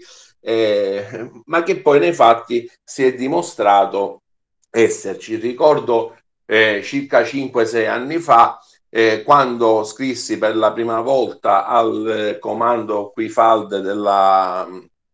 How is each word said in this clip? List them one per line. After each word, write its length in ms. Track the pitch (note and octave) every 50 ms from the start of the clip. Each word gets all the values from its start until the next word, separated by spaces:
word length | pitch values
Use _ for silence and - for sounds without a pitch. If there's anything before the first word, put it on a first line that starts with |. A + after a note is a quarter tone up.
| - - - - - _ _ _
eh, 880 | - G#2+ A2+ A2+ A2+ G#2+ G#2 G2+ G2+ G2 G2 G2+ G2+ - A2+ G2 A#2 C3 - A#2+ -
ma 180 | - D#3+ E3+
che 180 | E3+ F3 F#3 -
poi 180 | - D3+ C#3+ D3
nei 140 | E3+ F3
fatti 580 | - - B2+ A#2 A2+ - - - B2 A#2 A#2 - _ _
si 220 | _ - - - C3+
è 100 | B2+ B2
dimostrato 1080 | B2 B2+ C3+ D#3+ F3 E3 - - - G#2 G2+ G2+ G2+ G2 F#2+ G2 G2 G2 F#2 - - _ _ _ _ _ _ _ _ _ _
esserci. 680 | - A#2 A2 G2+ - - - G2 F#2 - - A2 A2
Ricordo, 760 | G#2 - B2 A#2+ - D#3+ D3+ D3 B2+ - A#2+ A#2 A2+ - - - _ _ _ _ _ _ -
eh, 300 | G#2+ G#2+ A2 A2 G#2 G2+
circa 420 | F#2+ - C#3 C#3 C#3 - - B2+ -
cinque, 420 | - C3+ C#3 C3+ A#2+ - B2 A2+
sei 200 | A2 A#2 A#2 A2
anni 320 | G#2+ G#2 A#2 B2+ C#3 D#3+ E3
fa, 400 | D3+ C#3 B2 A#2 A2+ - - - _ _ _ _ _ _
eh, 340 | - A2+ A2+ A2 A2 G#2+
quando 640 | - C#3+ D3 C#3+ C3+ B2 A#2+ A#2 A#2 A2 A2+ G#2+ G#2+
scrissi 540 | G#2+ - - C3+ C3 B2 A2+ - - G#2+ F#2
per 180 | G#2+ G#2+ A2
la 160 | A2 G#2+ G#2+
prima 300 | G#2 A#2 A2+ A#2 A2+ A2+
volta 640 | A#2 C3 C3+ C3 A#2 G#2+ - - - A2 G#2 G2 -
al, 420 | - B2 A#2 A2+ A2 G#2+ G#2+ A2 A2+
eh, 300 | G#2+ G#2+ G#2+ G#2 G2+ -
comando 720 | - G#2+ G#2+ A2 A#2 A#2+ A#2+ A#2 G#2+ G#2 G#2 G#2 G2+ G#2
Quifalde 720 | - A2+ A2 G#2+ - - A2+ A2+ A2+ A2 G#2 G2 G2+ G2
della, 840 | F#2+ F#2+ G2+ G#2+ G#2 G2+ G2 G2 F#2+ F#2+ F#2+ F#2+ F#2 F#2 F2+ F#2 F2+ F2+ F#2 F#2 - _ _ _ _ _